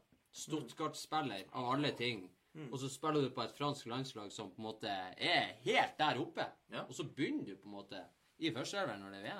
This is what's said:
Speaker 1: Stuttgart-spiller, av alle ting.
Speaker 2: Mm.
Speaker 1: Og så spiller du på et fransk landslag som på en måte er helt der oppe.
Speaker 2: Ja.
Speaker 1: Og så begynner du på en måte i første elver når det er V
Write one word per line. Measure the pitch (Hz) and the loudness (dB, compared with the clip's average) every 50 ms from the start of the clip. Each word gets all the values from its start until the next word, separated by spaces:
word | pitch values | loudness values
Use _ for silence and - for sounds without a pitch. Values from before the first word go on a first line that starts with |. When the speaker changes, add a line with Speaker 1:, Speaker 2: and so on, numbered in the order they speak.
| - _ _ _ _ _ - | -14 _ _ _ _ _ -12
Speaker 1:
Stuttgart-spiller, | - - - 151 151 131 - - - 160 151 147 - - - - 156 151 131 104 98 95 - - | -10 -4 -2 -2 -2 -2 -4 -2 -2 -2 0 0 -4 -4 0 2 2 2 2 0 -2 -6 -6 -2
av | 123 127 120 127 | 0 2 4 4
alle | 139 147 135 - | 4 4 4 4
ting. | - 120 123 120 104 90 90 - _ _ _ - | 2 2 2 2 0 -4 -8 -14 _ _ _ -12
Speaker 2:
Mm. | 156 156 127 117 | -10 -8 -6 -4
Speaker 1:
Og | 127 | -4
så | 127 135 | -4 -4
spiller | 127 - - 156 151 151 | -4 0 2 4 6 6
du | 139 123 | 6 4
på | 131 - 113 | 2 0 -2
et | 110 - | -2 -2
fransk | - 143 147 143 147 - | 0 0 0 0 0 -2
landslag | 113 117 127 135 131 - 113 104 98 - | -4 -2 -2 -2 -4 -6 -8 -8 -8 -6
som | - 110 95 | -6 -8 -8
på | - - 110 | -6 -6 -6
en | 110 | -6
måte | 110 - - 107 101 95 92 92 - - | -4 -4 -2 -2 -2 -2 -2 -4 -4 -2
er | 120 156 175 147 117 95 92 - 123 | 2 4 4 4 4 2 -2 -2 0
helt | 156 240 247 - - - - | 2 4 4 4 2 2 4
der | 151 151 131 120 123 | 4 4 4 2 0
oppe. | - - 240 - - - - _ - | -2 -2 -4 -4 -4 -6 -10 _ -8
Speaker 2:
Ja. | - 127 - | -8 -6 -6
Speaker 1:
Og | - 127 | -6 -6
så | - 170 | -6 -6
begynner | 123 - - 143 220 285 294 160 | -6 -2 0 0 2 2 0 -2
du | 110 98 | -4 -6
på | 92 - | -10 -12
en | 101 101 | -12 -12
måte | 101 98 - 104 95 87 - - _ _ _ _ - | -12 -10 -10 -10 -10 -10 -12 -16 _ _ _ _ -2
i | 160 165 | 0 0
første | 123 117 156 175 - 202 | 0 0 -2 -2 0 0
elver | 190 151 110 98 | 0 0 0 -4
når | 101 98 | -6 -8
det | 98 98 | -8 -6
er | 98 | -6
V | 123 185 | -6 -6